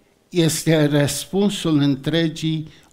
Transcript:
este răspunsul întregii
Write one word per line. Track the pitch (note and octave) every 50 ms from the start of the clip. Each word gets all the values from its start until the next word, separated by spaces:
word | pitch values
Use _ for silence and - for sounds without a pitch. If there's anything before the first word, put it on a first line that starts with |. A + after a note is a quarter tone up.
| _ _ _ _ _ _
este | - F3 D#3+ D#3 D#3 - - D#3+ D#3+ D#3 D3
răspunsul | D3 D3 D3 C#3+ C#3 C#3+ - - - - G3 G#3 G3+ G3+ - - E3+ D#3 C#3+
întregii | C#3+ C#3+ C#3 C3+ - D3+ D3+ E3 E3+ D#3+ D#3+ - D#3+ D#3+ D#3+ D#3 D#3 D#3 - - _ _